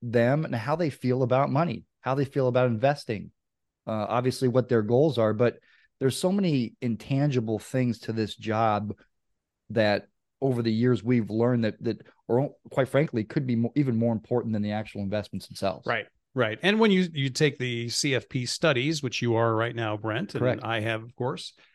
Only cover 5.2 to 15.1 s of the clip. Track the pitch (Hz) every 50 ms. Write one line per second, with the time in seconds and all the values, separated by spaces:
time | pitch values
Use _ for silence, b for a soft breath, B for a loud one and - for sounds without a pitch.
5.2 | 110 107 107 107 123 117 - - b b b b b b b - 135 131 127 -
6.2 | - 185 196 202 196 170 147 131 113 - - - 127 120 110 - - - 139 135
7.2 | 147 147 127 127 113 113 110 98 - - - 127 127 123 113 - - - 110 110
8.2 | 107 98 - - 107 110 107 110 117 110 104 104 104 104 - b b b _ _
9.2 | _ _ _ _ _ _ _ _ _ - 107 113 107 104 101 98 - _ _ _
10.2 | _ _ _ - 135 139 123 120 117 113 110 113 120 127 123 98 104 120 127 117
11.2 | 104 98 104 110 117 123 127 117 110 107 - - - 117 107 - - b b b
12.2 | b - 113 123 143 - - _ - - - 143 127 - - 139 156 - - 110
13.2 | - - - 156 135 127 120 113 117 117 - 147 143 131 117 113 117 117 113 104
14.2 | - - 123 120 110 113 107 104 104 104 104 107 107 - - 104 98 95